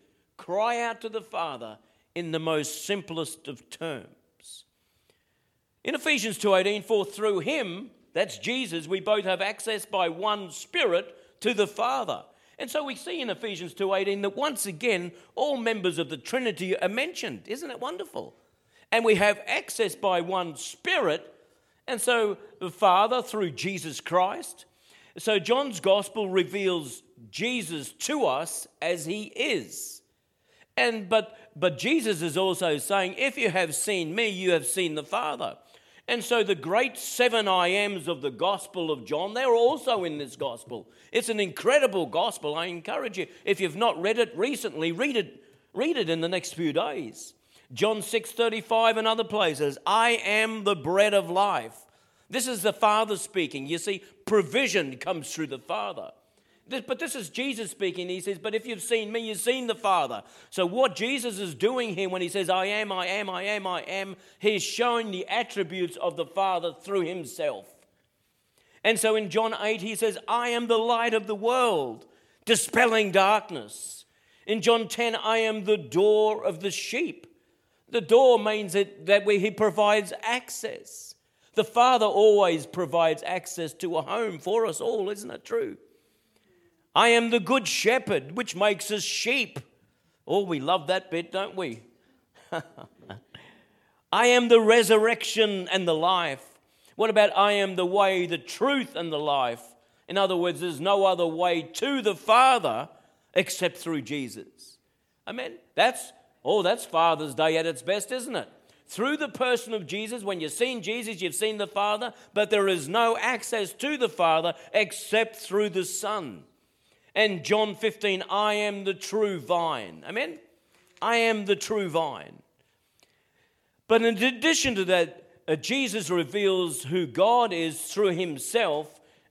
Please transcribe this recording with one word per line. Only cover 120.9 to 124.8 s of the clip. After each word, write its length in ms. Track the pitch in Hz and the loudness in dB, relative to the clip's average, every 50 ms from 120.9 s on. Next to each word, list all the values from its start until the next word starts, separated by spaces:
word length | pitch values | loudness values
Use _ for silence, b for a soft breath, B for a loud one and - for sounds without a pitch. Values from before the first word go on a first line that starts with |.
| b b | b b
"I 140 | - 220 233 | -2 0 2
am 300 | 233 226 226 220 214 202 | 2 2 2 2 0 0
the 100 | 190 202 | 0 0
true 320 | - - - 220 208 196 175 | 0 0 -2 -2 -2 -2 0
vine." 540 | 147 165 165 147 123 90 73 - 50 50 _ _ _ _ _ _ _ _ _ _ _ _ _ _ _ _ _ _ _ _ _ _ _ _ _ _ _ _ _ - | 0 -2 -2 -2 -6 -10 -14 -16 -20 -20 _ _ _ _ _ _ _ _ _ _ _ _ _ _ _ _ _ _ _ _ _ _ _ _ _ _ _ _ _ 2
But 160 | 220 226 226 | 4 4 6
in 180 | 233 226 185 | 4 2 4
addition 540 | 226 262 254 220 254 320 320 - - 269 233 | 0 0 0 2 2 2 2 2 2 0 0
to 80 | 190 | 0